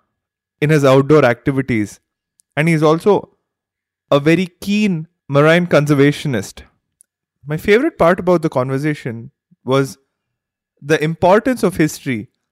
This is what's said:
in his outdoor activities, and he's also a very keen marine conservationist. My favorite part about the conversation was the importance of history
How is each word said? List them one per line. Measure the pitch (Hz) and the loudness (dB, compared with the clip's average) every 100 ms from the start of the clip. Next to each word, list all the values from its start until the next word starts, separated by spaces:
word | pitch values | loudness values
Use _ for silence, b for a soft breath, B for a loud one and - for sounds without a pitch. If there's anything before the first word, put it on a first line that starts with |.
| _ _ _ _ _ _ | _ _ _ _ _ _
in | 151 | 0
his | 156 139 | 2 4
outdoor | 135 139 151 127 | 4 4 4 2
activities, | 120 - 135 131 113 104 - _ _ _ _ _ - | 0 -4 -4 -2 -4 -4 -10 _ _ _ _ _ -4
and | 165 | 0
he's | 156 | 2
also | 151 160 214 185 - _ _ _ _ _ _ _ _ | 2 2 2 0 -2 _ _ _ _ _ _ _ _
a | 143 | 0
very | 143 170 180 - | 2 0 -2 -8
keen | 202 208 208 160 160 _ - | -4 -2 0 -2 -8 _ -4
marine | 143 151 175 175 | 0 2 2 2
conservationist. | 156 147 143 143 - 151 113 - - - _ _ _ _ _ _ _ 139 | 0 2 2 2 0 -4 -6 -6 -14 -20 _ _ _ _ _ _ _ -12
My | 156 | -6
favorite | - 214 311 - | 0 0 0 0
part | 170 190 | 0 0
about | 180 170 | 0 0
the | 156 | 0
conversation | 131 127 135 151 143 135 113 127 _ _ _ 117 | -4 -4 -4 -6 -6 -10 -12 -16 _ _ _ -2
was | 135 135 - _ _ _ _ _ _ _ _ | -2 -2 -8 _ _ _ _ _ _ _ _
the | 139 156 | -4 -2
importance | 151 165 180 208 262 240 | -2 0 2 2 0 -2
of | 175 170 | -2 0
history | 151 - 147 113 - _ _ | -2 -4 -8 -8 -8 _ _